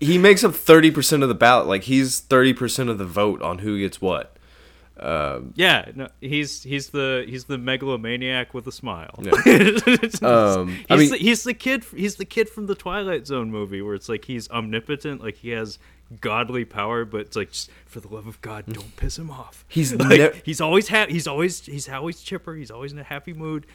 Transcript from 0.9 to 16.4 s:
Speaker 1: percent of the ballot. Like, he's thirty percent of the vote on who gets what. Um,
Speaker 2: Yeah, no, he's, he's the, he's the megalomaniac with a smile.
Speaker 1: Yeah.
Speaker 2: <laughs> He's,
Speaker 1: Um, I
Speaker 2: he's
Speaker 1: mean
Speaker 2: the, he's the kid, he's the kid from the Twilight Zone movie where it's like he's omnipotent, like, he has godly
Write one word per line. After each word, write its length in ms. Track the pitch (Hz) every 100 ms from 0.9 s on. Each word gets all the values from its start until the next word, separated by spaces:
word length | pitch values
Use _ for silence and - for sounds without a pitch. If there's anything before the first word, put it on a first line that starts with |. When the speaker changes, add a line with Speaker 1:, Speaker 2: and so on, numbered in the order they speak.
Speaker 1:
percent 320 | 151 135 151
of 60 | 135
the 60 | 104
ballot. 320 | 120 123 76
Like, 160 | 98
he's 340 | 117 135 131 -
thirty 320 | - 131 131
percent 380 | 127 120 - 123
of 80 | 104
the 80 | 92
vote 340 | 87 104 90
on 200 | 76 90
who 180 | 104 101
gets 220 | 98 -
what. 360 | 92 78 - _ _ - - _ _ -
Um, 520 | 69 80 71 64 64 -
Speaker 2:
Yeah, 340 | 180 127 -
no, 140 | 131 135 _
he's, 420 | 131 147 143 -
he's 280 | 131 139 135
the, 340 | 143 135 127 110
he's 160 | 127
the 140 | 120 135
megalomaniac 960 | 123 131 135 123 113 123 127 127 120
with 120 | 123 120
a 60 |
smile. 420 | - 123 87 80 -
Speaker 1:
Yeah. 120 | - -
Speaker 2:
<laughs> 0 |
He's, 800 | - 240 208 214 - 247 226 -
Speaker 1:
Um, 560 | 123 117 104 95 90 90 -
I 40 | 139
Speaker 2:
he's 40 |
Speaker 1:
mean 100 | 147
Speaker 2:
the, 60 | -
he's 260 | 208 226
the 100 | 247
kid, 300 | 240 262 262 - 135
he's 200 | 202 202
the 80 |
kid 240 | 196 - 220
from 180 | - 196
the 80 |
Twilight 520 | 190 185 196 196 156 135
Zone 240 | 135 113
movie 320 | 107 101 98
where 120 | 101
it's 140 | 101 -
like 180 | 107 -
he's 220 | 123 107
omnipotent, 720 | 117 110 110 113 143 151 135
like, 140 | 110 104
he 140 | 117
has 280 | 113 110 - _ _ _ 113
godly 440 | 117 110